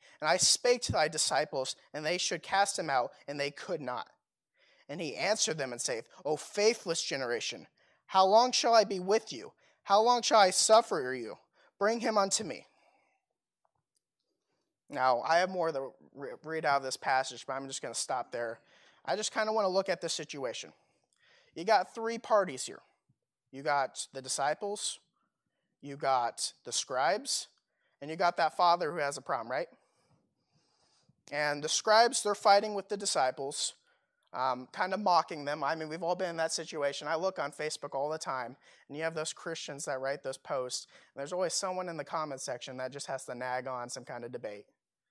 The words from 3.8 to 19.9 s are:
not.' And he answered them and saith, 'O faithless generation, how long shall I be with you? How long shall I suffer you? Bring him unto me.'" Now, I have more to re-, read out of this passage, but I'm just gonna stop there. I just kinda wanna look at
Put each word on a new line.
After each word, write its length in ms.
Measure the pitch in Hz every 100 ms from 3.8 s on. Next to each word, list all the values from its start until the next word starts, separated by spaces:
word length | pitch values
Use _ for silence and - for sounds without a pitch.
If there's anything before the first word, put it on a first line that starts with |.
not.' 300 | 127 120 - _ _ _ _ _ _ _ -
And 120 | 160
he 140 | 156 101
answered 420 | 175 214 - 160
them 140 | 131
and 80 | 120
saith, 260 | - 220 - - 147
'O 120 | 151
faithless 640 | - - 208 233 180 170
generation, 640 | - 139 123 117 - 101 - _ _ _ -
how 180 | 190 190
long 260 | 214 247
shall 220 | - 254
I 100 | 226
be 160 | 202 190
with 320 | 180 214 -
you? 220 | 123 85 _ _ _
How 180 | - 202
long 200 | 226 247
shall 180 | - 220
I 100 | 190
suffer 640 | - - 220 240 170 127
you? 240 | 131 110 - _ _ _ -
Bring 220 | 202 233
him 180 | 233 214
unto 260 | 196 -
me.'" 240 | 185 101 - _ _ _ _ _ _ _ _ _ _ _ _ _ _ _ _ _ _ _ _ _ -
Now, 320 | 143 131 120
I 160 | 147 170
have 100 | 185
more 200 | 185 165
to 220 | 143 135 - - 139
re-, 160 | 143 - 156
read 180 | 160
out 140 | 156 139
of 60 |
this 120 | 135 -
passage, 500 | - 131 131 120 -
but 80 |
I'm 140 | 135 135
just 140 | 131
gonna 120 | 135
stop 380 | 113 - 131 -
there. 300 | 120 117 117 _ _ _ _
I 140 | - 143
just 160 | 208
kinda 180 | - 214
wanna 160 | 220 190
look 220 | 185
at 100 | 190